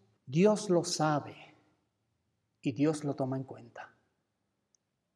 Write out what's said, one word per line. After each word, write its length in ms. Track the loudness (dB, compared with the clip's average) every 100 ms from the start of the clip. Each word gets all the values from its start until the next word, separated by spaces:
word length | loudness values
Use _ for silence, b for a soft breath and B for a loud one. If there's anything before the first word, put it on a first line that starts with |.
| _ _ -4
Dios 440 | 4 4 4 2
lo 140 | 0
sabe 520 | 2 0 0 0 -4 -16 -20 _ _ _ _ _ _ _ _ _ _ _
y 100 | -6
Dios 320 | 0 0 0
lo 120 | -4 -4
toma 220 | -4 -4
en 60 |
cuenta. 480 | -6 -14 -18 -18 -18 _ _ _ _ _ _ _ _ _ _ _ _